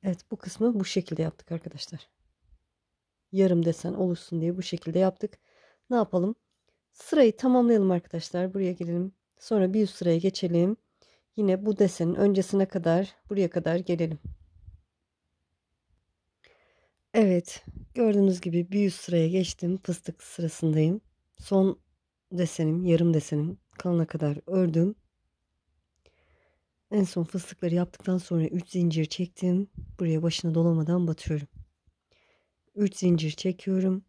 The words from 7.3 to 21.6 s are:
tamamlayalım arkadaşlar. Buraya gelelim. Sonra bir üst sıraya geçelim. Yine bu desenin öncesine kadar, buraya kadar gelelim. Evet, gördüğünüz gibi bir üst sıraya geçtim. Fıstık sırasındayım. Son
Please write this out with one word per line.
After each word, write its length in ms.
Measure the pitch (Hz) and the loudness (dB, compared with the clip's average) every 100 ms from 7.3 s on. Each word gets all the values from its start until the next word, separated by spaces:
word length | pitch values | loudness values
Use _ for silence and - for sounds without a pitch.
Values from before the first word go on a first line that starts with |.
| 208 | 4
tamamlayalım 540 | 262 254 240 226 190 | 2 4 6 4 4
arkadaşlar. 640 | 180 - 165 - 180 185 | 0 -2 -12 -8 -4 -4
Buraya 180 | 190 185 | -2 -4
gelelim. 420 | 180 170 175 185 _ _ _ | -4 -4 -4 -6 _ _ _
Sonra 340 | - 220 185 | -2 0 2
bir 100 | 202 | 2
üst 120 | 202 - | 0 0
sıraya 220 | 175 165 | 0 2
geçelim. 600 | 180 190 180 170 180 220 _ _ _ _ _ - | 0 -2 0 2 2 0 _ _ _ _ _ -2
Yine 300 | 208 185 208 | 0 2 0
bu 120 | 202 | 2
desenin 380 | 196 - 170 175 | 2 2 -2 2
öncesine 500 | 202 190 185 196 190 | 2 2 0 0 0
kadar, 500 | 196 170 165 190 - - | 0 0 0 0 -8 -8
buraya 200 | 202 180 | -2 -2
kadar 260 | 175 170 170 | -2 -2 -4
gelelim. 440 | 185 170 165 151 - - _ _ - - _ _ _ _ _ _ _ _ _ _ _ _ _ _ _ _ _ _ _ _ _ _ _ | -2 -2 -2 -6 -12 -18 _ _ -20 -20 _ _ _ _ _ _ _ _ _ _ _ _ _ _ _ _ _ _ _ _ _ _ _
Evet, 520 | 233 208 180 175 - - - - | 2 4 4 0 -14 -16 -20 -14
gördüğünüz 480 | - 233 202 196 180 | 0 2 4 4 2
gibi 300 | 180 170 175 | -2 -2 0
bir 160 | 202 202 | 0 0
üst 140 | 170 | 0
sıraya 260 | - 175 160 | -2 0 2
geçtim. 520 | 185 180 - 175 185 | 0 -2 -4 -4 -4
Fıstık 400 | - 170 - 160 | -4 -6 -8 -14
sırasındayım. 760 | - - 170 - 165 156 156 202 _ _ _ _ | -16 -6 -6 -2 0 2 2 0 _ _ _ _
Son 420 | - 196 | -2 2